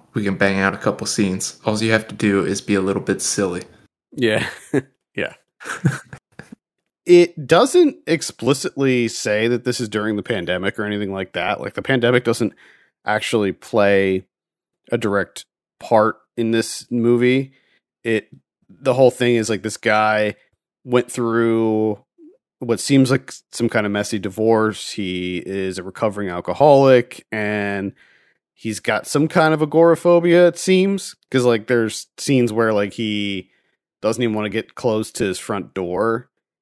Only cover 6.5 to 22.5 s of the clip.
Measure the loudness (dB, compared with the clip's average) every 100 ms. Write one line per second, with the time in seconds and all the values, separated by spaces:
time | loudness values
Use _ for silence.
6.5 | -20 _ _ _ _ 6 6 6 0 2
7.5 | 4 4 4 4 2 -4 -4 -4 -4 -2
8.5 | -2 -2 -2 0 2 0 -2 -2 0 0
9.5 | 0 -2 -4 -4 -4 -2 -4 -4 -6 -4
10.5 | -4 -4 -4 -6 -4 -6 -6 -8 -6 -4
11.5 | -4 -6 -8 -2 0 2 2 2 0 -2
12.5 | -6 -20 _ _ _ -4 -4 0 0 0
13.5 | -4 -4 2 4 4 2 -2 -4 _ _
14.5 | _ _ _ -6 -4 -2 -2 -4 -12 -20
15.5 | _ _ _ 0 2 2 -2 _ -6 -2
16.5 | 0 -2 -8 -6 0 2 4 4 2 -2
17.5 | _ _ _ _ _ -4 -4 -4 -20 _
18.5 | _ _ -6 0 4 4 4 2 2 0
19.5 | -4 -6 -4 0 2 2 2 0 -4 _
20.5 | _ _ _ 0 0 0 -4 -2 0 2
21.5 | 2 0 0 -2 -4 _ _ -20 _ _